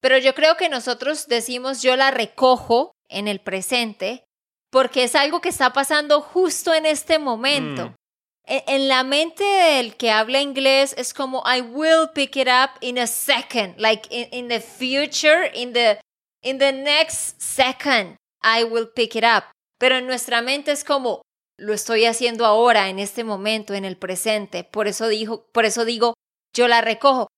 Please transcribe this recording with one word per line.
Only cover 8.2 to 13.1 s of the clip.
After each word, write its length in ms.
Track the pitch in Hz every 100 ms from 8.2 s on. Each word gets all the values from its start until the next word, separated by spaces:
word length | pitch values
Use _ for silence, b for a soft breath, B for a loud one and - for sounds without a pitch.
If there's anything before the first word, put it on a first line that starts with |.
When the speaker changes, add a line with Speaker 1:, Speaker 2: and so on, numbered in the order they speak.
| _ _
Speaker 1:
En, 180 | - 269 -
en 220 | 269 269
la 160 | 262
mente 400 | 262 285 320 320
del 520 | 403 392 339 285 233 -
que 140 | 233
habla 300 | 214 220 262
inglés 540 | 285 269 269 269 277 269
es 160 | 247
como, 280 | - 269 262 -
"I 140 | 254
will 480 | 240 254 311 320 320
pick 220 | 320 269 269
it 120 | 254
up 220 | 254 269 -
in 180 | 254 247
a 80 |
second", 720 | 233